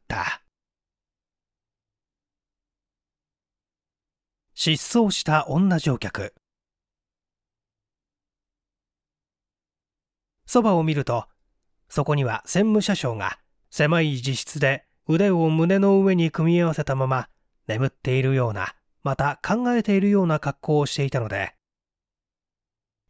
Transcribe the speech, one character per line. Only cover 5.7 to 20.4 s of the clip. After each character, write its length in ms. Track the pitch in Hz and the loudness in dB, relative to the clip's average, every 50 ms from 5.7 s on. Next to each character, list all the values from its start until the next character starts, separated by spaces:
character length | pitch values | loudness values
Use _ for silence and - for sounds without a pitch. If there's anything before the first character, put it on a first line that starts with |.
| 175 156 | 2 2
乗 180 | - 151 123 - | 0 0 -2 -2
客。 340 | - 92 - - 98 - _ _ _ _ _ _ _ _ _ _ _ _ _ _ _ _ _ _ _ _ _ _ _ _ _ _ _ _ _ _ _ _ _ _ _ _ _ _ _ _ _ _ _ _ _ _ _ _ _ _ _ _ _ _ _ _ _ _ _ _ _ _ _ _ _ _ _ _ _ _ _ _ _ _ _ _ _ _ _ _ _ _ _ | -4 -8 -8 -8 -10 -10 _ _ _ _ _ _ _ _ _ _ _ _ _ _ _ _ _ _ _ _ _ _ _ _ _ _ _ _ _ _ _ _ _ _ _ _ _ _ _ _ _ _ _ _ _ _ _ _ _ _ _ _ _ _ _ _ _ _ _ _ _ _ _ _ _ _ _ _ _ _ _ _ _ _ _ _ _ _ _ _ _ _ _
そ 160 | - - 247 | -2 0 2
ば 140 | 220 220 185 | 2 4 2
を 80 | 165 160 | 2 2
見 100 | 160 151 | 0 0
る 100 | 143 131 | -2 -2
と、 220 | - 120 113 - _ _ _ _ _ _ _ _ _ _ _ _ - | -2 -4 -6 -6 _ _ _ _ _ _ _ _ _ _ _ _ -8
そ 160 | - 151 139 | -4 -4 -2
こ 100 | - 147 | 0 0
に 80 | 143 | 0
は 220 | 131 117 110 - - | 0 -2 -4 -6 -6
専 200 | - - 175 208 | -4 0 0 2
務 160 | 220 214 214 | 2 2 2
車 120 | - - 190 | 2 0 -2
掌 220 | - - 123 113 | -2 -2 -4 -4
が 240 | 107 92 98 - - _ _ _ _ _ _ | -4 -6 -6 -6 -8 _ _ _ _ _ _
狭 320 | - - 151 151 170 165 | -2 0 0 2 2 2
い 80 | 160 151 | 0 0
自 220 | 139 123 120 139 131 | -2 -4 -4 -6 -6
室 260 | - - - - 147 | -6 -8 -8 -6 -2
で 260 | 143 135 139 - _ _ _ _ _ - | -2 -2 -2 -2 _ _ _ _ _ -2
腕 220 | 160 165 202 202 | 0 2 2 2
を 200 | 185 165 160 160 | 2 2 2 2
胸 300 | 156 160 165 175 196 196 | 2 2 2 2 2 2
の 200 | 196 196 196 196 | 4 4 4 4
上 140 | 190 196 185 | 4 4 2
に 160 | 175 165 156 | 2 0 0
組 220 | - - 156 170 | 0 0 2 2
み 80 | 170 175 | 4 2
合 80 | 175 165 | 2 0
わ 60 | 151 | -2
せ 100 | 160 147 | -2 -2
た 100 | - 135 | -2 -2
ま 140 | 135 135 131 | -2 0 0
ま 200 | 131 123 110 - _ _ _ _ _ _ _ | -2 -2 -4 -8 _ _ _ _ _ _ _
眠 220 | - 107 117 135 135 | -6 -4 -2 -2 -2
っ 20 | |
て 280 | - _ - 127 127 135 | -4 _ -4 -2 0 0
い 40 | |
る 120 | 127 131 135 | 2 2 0
よ 160 | 131 123 113 | 0 0 -2
う 20 | |
な、 240 | 101 98 95 - - _ _ _ _ _ | -4 -6 -6 -8 -10 _ _ _ _ _
ま 140 | - 139 135 | -6 -6 -4
た 240 | - 139 143 143 - | -2 -2 -2 -4 -4
考 260 | - - 202 240 247 247 240 | -2 -2 -2 0 0 0 0
え 80 | 233 | 0
て 140 | 214 214 196 | 0 2 2
い 40 | 190 | 2
る 100 | 196 202 | 4 4
よ 140 | 208 196 185 | 2 2 2
う 20 | 170 | 2
な 100 | 151 | 0
格 220 | 151 | 0